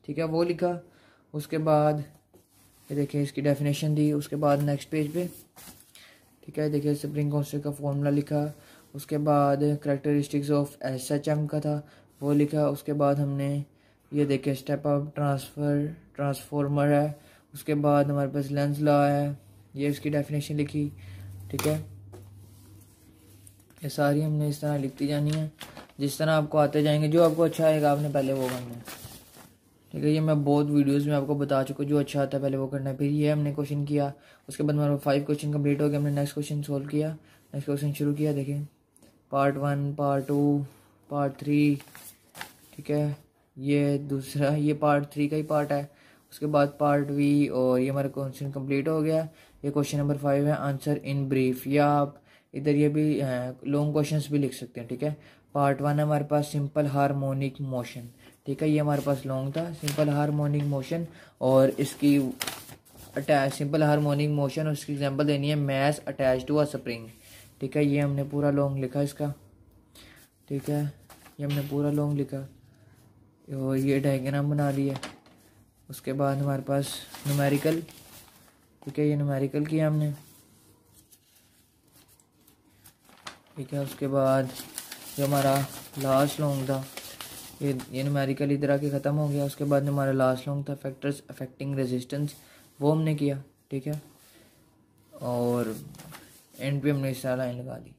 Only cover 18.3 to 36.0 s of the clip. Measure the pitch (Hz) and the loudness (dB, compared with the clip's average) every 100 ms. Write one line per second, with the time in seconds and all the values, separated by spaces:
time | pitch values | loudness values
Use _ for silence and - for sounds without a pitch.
18.3 | 143 135 143 143 143 151 143 143 143 143 | -2 -2 0 0 2 4 6 4 2 0
19.3 | 143 - - - 139 143 143 151 147 143 | -4 -14 -20 -16 -4 -2 -2 -2 -2 -2
20.3 | 147 143 147 143 151 147 - - - - | -4 -2 -4 -2 -2 -4 -8 -18 -16 -16
21.3 | - - 139 151 156 - - - - - | -16 -10 -2 0 -2 -6 -18 -20 -20 -20
22.3 | - - - - - - - - - - | -20 -20 -20 -20 -20 -20 -20 -20 -20 -20
23.3 | - - - _ - 147 - 143 143 156 | -20 -20 -20 _ -10 -8 0 2 2 2
24.3 | 151 147 143 151 147 135 - 139 147 147 | 0 0 -2 -2 -2 -4 -4 -2 0 0
25.3 | 156 156 - - - - - 139 - 160 | -2 -4 -10 -20 -18 -20 -6 -4 0 2
26.3 | 156 147 151 143 151 151 151 151 165 165 | 2 2 2 4 4 2 2 4 6 6
27.3 | 156 165 160 160 156 147 143 147 143 135 | 6 2 4 4 4 4 2 0 0 0
28.3 | 135 127 127 120 120 113 - - - - | 0 -2 -4 -8 -14 -14 -16 -16 -20 -20
29.3 | - - _ _ _ _ 151 147 156 156 | -20 -20 _ _ _ _ -2 2 2 4
30.3 | 151 143 147 147 147 139 139 143 147 139 | 2 4 4 4 4 4 2 2 0 0
31.3 | 143 143 135 131 139 143 147 143 143 135 | -2 2 0 0 -4 0 0 2 -2 0
32.3 | 139 139 135 135 139 135 127 143 147 147 | 0 -2 -2 -2 -4 -6 -2 0 2 2
33.3 | 151 147 143 143 147 143 143 139 143 - | 2 0 -2 -2 -2 0 0 -2 -6 -20
34.3 | - - - 151 147 147 143 147 139 147 | -20 -16 -2 0 2 2 2 2 0 2
35.3 | 147 147 147 143 143 147 147 | -2 0 0 0 2 2 2